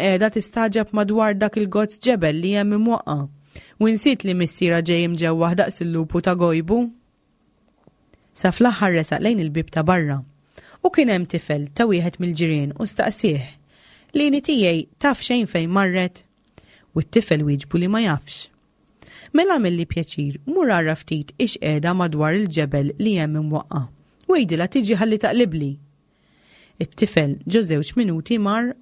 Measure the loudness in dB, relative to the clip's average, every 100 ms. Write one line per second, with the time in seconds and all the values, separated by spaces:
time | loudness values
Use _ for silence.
0 | 2 2 2 0 -4 -2 0 0 -2 -2
1 | 0 2 2 2 0 0 -2 0 -2 -2
2 | 0 2 2 0 0 0 0 2 2 0
3 | -2 -4 -6 -12 _ -20 -18 0 2 4
4 | 2 0 0 0 -2 0 2 2 2 2
5 | 2 0 0 2 2 0 -2 -4 -4 -2
6 | -2 0 0 2 2 0 0 0 -2 -6
7 | _ _ _ _ _ _ _ _ _ _
8 | _ _ _ -2 -2 2 2 2 2 2
9 | 0 -2 0 0 -2 -4 -4 -2 2 2
10 | 0 -4 -8 _ _ -20 -20 -2 0 2
11 | 2 2 0 -4 -2 -4 -4 0 2 4
12 | 0 -2 -4 0 0 0 -2 -4 -8 -2
13 | -2 0 0 0 -4 -16 _ _ _ -20
14 | _ 0 2 2 0 2 2 2 -4 -2
15 | 0 0 0 0 0 -2 0 0 2 0
16 | -2 -6 _ _ _ -20 _ _ _ -6
17 | 0 0 2 0 2 -2 -2 -2 0 0
18 | 0 -2 -4 -18 -18 _ _ _ _ _
19 | -20 -20 -2 2 2 2 0 -2 -4 -4
20 | -6 -4 -6 -6 -4 0 2 2 0 -2
21 | -4 -6 -6 -4 -4 -2 -2 0 0 0
22 | 0 0 0 0 -2 -2 -2 0 -2 -2
23 | 0 0 0 -2 -2 -4 -4 -6 -6 -12
24 | _ _ 0 0 2 -2 0 -2 0 0
25 | 0 0 0 2 0 0 -6 -8 -16 _
26 | _ _ _ _ _ _ _ -10 -10 -2
27 | 0 2 0 -2 0 0 2 -2 -2 -2
28 | -2 -2 -2 -2 0 0 -2 -6